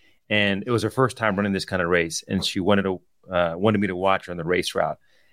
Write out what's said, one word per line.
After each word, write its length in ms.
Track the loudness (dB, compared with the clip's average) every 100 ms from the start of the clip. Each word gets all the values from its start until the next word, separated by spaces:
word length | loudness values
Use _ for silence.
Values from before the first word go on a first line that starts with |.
| _ _ -2
And 360 | 2 2 0 -2
it 40 |
was 100 | 0
her 80 | 0
first 260 | 0 0 0
time 200 | -2 0
running 160 | 0
this 120 | -2
kind 160 | -2 -2
of 80 | 2
race, 360 | 2 0 -4 -4
and 180 | -4
she 140 | -2 0
wanted 240 | 2 2
to, 180 | 2 -4 -10 _ -4
uh, 240 | 0 0 2
wanted 240 | 2 2
me 60 | 0
to 100 | 0
watch 300 | 0 0 -2
her 60 |
on 40 | -6
the 80 |
race 300 | 0 0 0
route. 240 | -2 -2 -4 _ _ _